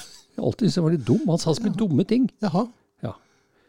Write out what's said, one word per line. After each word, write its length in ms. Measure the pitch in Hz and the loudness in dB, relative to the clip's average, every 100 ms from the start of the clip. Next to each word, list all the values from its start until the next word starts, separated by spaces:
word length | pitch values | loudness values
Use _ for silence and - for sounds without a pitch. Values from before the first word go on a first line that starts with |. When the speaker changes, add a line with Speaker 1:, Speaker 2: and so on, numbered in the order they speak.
| - - _ - | -6 -20 _ -4
Speaker 1:
Jeg 60 | 117 | -4
har 80 | |
alltid 160 | - 190 | 0 0
syntes 60 | 180 | 2
han 80 | 160 | 0
var 60 | |
litt 120 | 170 110 | 0 2
dum. 220 | 214 262 | 2 2
Han 100 | 165 | 0
sa 140 | 160 | 0
så 80 | 147 | 0
mye 120 | - 190 | -2 -2
Speaker 2:
Ja. 40 | 214 | 0
Speaker 1:
dumme 180 | 147 196 | 0 2
ting. 220 | 240 240 - | 2 0 -2
Speaker 2:
Jaha. 200 | 202 175 240 - _ _ | -2 -2 -2 -8 _ _
Speaker 1:
Ja. 80 | 107 - _ _ _ _ | -12 -12 _ _ _ _